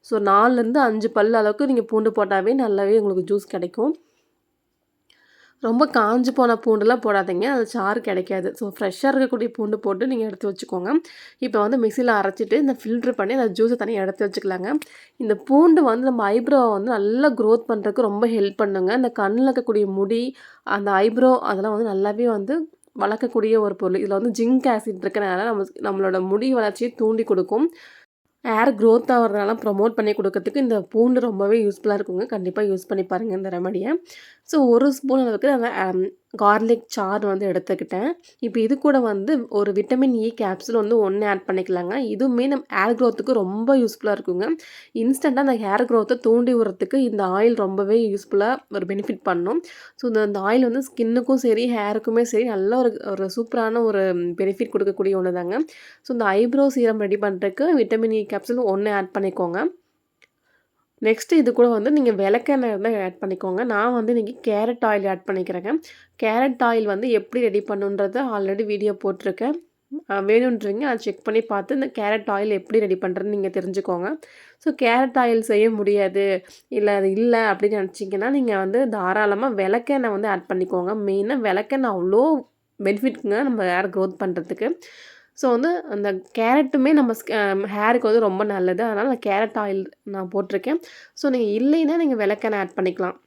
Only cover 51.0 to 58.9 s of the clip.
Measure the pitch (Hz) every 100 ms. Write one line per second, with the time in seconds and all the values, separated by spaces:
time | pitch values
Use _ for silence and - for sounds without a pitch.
51 | 226 240 240 262 247 220 247 233 208 214
52 | 220 226 240 214 247 202 196 247 247 214
53 | - 196 190 208 226 254 220 233 226 202
54 | 190 175 175 170 196 190 233 208 196 196
55 | 196 190 185 180 175 226 320 - - -
56 | - 240 208 196 240 277 277 269 233 220
57 | 202 202 202 185 196 190 311 302 220 220
58 | 226 220 208 202 - 240 233 196 208